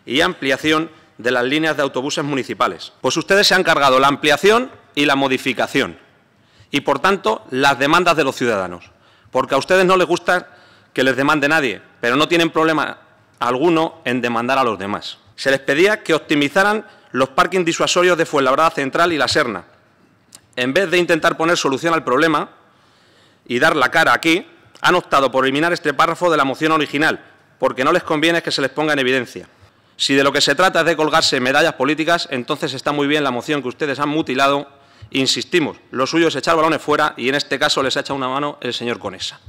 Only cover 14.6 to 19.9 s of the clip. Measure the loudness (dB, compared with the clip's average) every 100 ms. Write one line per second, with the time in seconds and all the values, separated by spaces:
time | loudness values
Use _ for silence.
14.6 | 0 -2 -6 -8 -10 -18 _ -6 -2 0
15.6 | 0 2 2 2 0 -2 0 0 2 2
16.6 | 2 0 -6 -20 _ -2 0 0 0 0
17.6 | -2 -2 0 2 2 2 0 0 2 2
18.6 | 2 0 -2 0 0 0 0 0 0 -4
19.6 | -12 _ _